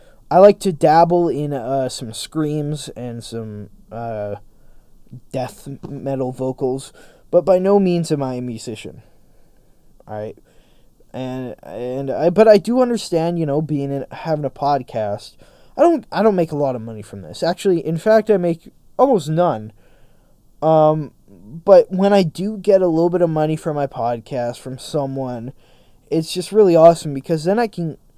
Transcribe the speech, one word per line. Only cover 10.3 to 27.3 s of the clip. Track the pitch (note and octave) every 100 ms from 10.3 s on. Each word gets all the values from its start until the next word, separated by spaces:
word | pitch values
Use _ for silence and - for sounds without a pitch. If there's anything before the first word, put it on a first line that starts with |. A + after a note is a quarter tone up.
| - _ _ _ _ _ _ _
And, | - C3 C3 B2+ -
and | - F#2+ B2 C3 C#3
I, | G#2+ E3
but | F3+ A3
I | G3+
do | - B3
understand, | B3 A#3 - E3 E3 F3
you | D#3
know, | C#3+
being | D#3+ D3 C#3
in, | C#3 B2+
having | - E3 D#3 C#3
a |
podcast. | - C#3 C#3+ B2 A#2 G#2+ G#2 - - - _ _ -
I |
don't, | E4 D#4 -
I | E3
don't | G#3+ F#3+
make | D#3+
a | D3
lot | C#3 B2
of |
money | A2+ A2
from | G2 G2+
this. | E2 -
Actually, | D3+ F3+ G3+ E3+
in | - E3
fact, | G#3+ A3 G#3+
I | G3+
make | F3 E3 - - _ -
almost | C4+ A3 C#3
none. | D#3 F3 A2+ G#2+ - _ _ - _ _ _ _ -
Um, | D#3 D#3+ D3+ D#3 C#3+ _ _
but | G2 G2+ D#3+ G#3 F#3 -
when | F#3 G3
I | G3+
do | E3+ - G3 A3
get | F#3 F#3+
a | F3+
little | D#3+ E3+
bit | F3
of | E3+
money | D#3 D#3 D#3
from | E3+ D3
my | C#3
podcast | - A#2+ A#2+ - C3+ A#2+ A#2+
from | C3 C3
someone, | - D#3 C#3 C3+ B2+ B2 A#2+ - _ _ _ _ -
it's | D#3+ D#3+
just | F3+ E3
really | G#3 G3+ E3
awesome, | E3 E3 D#3
because | C#3 -